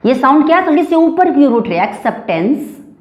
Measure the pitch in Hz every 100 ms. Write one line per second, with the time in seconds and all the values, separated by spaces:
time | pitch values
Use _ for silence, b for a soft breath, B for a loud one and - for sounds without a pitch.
0 | 214 254 262 294 302 330 370 302 320 330
1 | 330 330 359 277 285 233 - 170 208 -
2 | 233 - - 170 180 302 - - - -